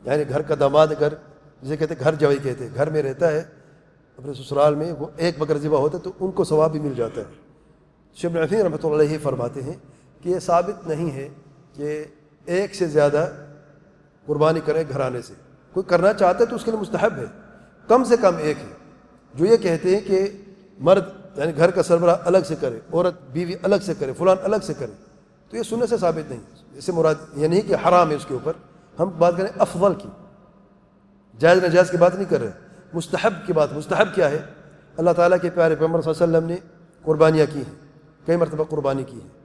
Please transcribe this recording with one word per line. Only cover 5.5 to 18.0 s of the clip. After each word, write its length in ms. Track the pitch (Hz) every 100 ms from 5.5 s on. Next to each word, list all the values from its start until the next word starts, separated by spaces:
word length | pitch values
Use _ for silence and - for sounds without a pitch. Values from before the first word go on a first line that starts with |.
| 147
ذبح 200 | 151 147
ہوتا 200 | 147 135
ہے 40 |
تو 100 | 185 -
ان 100 | 190
کو 140 | 185
ثواب 280 | 170 156 156
بھی 80 | 156
مل 140 | 147
جاتا 260 | 120 113 117
ہے۔ 60 | 101 - _ _ _ _ _ _ _
شیخ 160 | - 175
ابن 120 | 170
عثیمین 240 | 160 220 185
رحمۃ 100 | 151
اللہ 200 | 160 151
علیہ 160 | 147 151
فرماتے 400 | 147 127 120 131
ہیں 120 | 131 185 - _ _ _
کہ 60 | 175
یہ 100 | 180
ثابت 500 | 170 170 180 214 165
نہیں 220 | 151 170
ہے 180 | 131 139 139 - _ _
کہ 320 | - 147 151 151 _ _ _
ایک 300 | - 175 196
سے 120 | 196 175
زیادہ 440 | 147 147 147 175 - - - _ _ _ _ _ _ -
قربانی 340 | 147 151 160
کرے 200 | 151 156 156
گھرانے 340 | 135 127 127
سے۔ 120 | - 98 _ _ _
کوئی 120 | 180
کرنا 280 | 190 175 185
چاہتا 260 | 214 185 185
ہے 60 | 233
تو 100 | 240
اس 80 |
کے 60 | -
لیے 100 | 220
مستحب 320 | 196 - 214 151
ہے، 100 | 120 - - - - _ -
کم 160 | 233